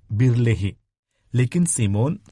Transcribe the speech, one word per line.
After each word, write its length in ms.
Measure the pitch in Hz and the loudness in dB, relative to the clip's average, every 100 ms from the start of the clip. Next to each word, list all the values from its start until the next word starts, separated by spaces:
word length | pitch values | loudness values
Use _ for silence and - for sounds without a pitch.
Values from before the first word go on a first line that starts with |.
| _ | _
बिरले 400 | 104 127 120 117 | 0 2 2 0
ही। 240 | 92 98 - _ _ _ _ _ | 0 -4 -8 _ _ _ _ _
लेकिन 300 | 123 127 175 | -2 0 0
सिमोन 540 | 170 - 104 104 135 190 - | 0 0 0 0 -2 -4 -12